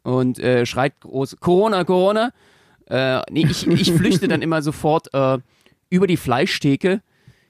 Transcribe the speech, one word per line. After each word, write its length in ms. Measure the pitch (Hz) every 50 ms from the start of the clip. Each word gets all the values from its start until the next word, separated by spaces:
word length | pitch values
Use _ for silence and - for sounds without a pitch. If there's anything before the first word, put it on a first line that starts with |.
| -
und, 360 | 123 127 131 131 127 123 -
äh, 260 | - 127 127 123 120
schreit 360 | 117 - 123 131 143 - _
groß, 360 | - 98 - 131 135 - - -
„Corona, 420 | - 175 175 180 208 226 208 185 170
Corona!“ 480 | - 185 185 185 196 214 220 226 247 - _ _ _ _ _ _ _ _ _ _
Äh, 320 | - - 127 131 131 131 123 - -
nee, 140 | - 147 165 143
ich, 180 | - - -
ich 240 | - 170 - - -
flüchte 380 | 170 160 180 226 - 160 - -
dann 120 | 165 151
immer 200 | 123 160 165 156
sofort, 520 | 143 156 147 - - 156 151 165 - - -
äh, 260 | 139 135 131 131 123 123 _ _ _ _ _ _ _ _ -
über 160 | 180 180 196
die 100 | 180 175
Fleischtheke 840 | - - 131 120 127 165 196 - - - 147 139 135 - 185 190 - - _ _ _ _ - - _ _ _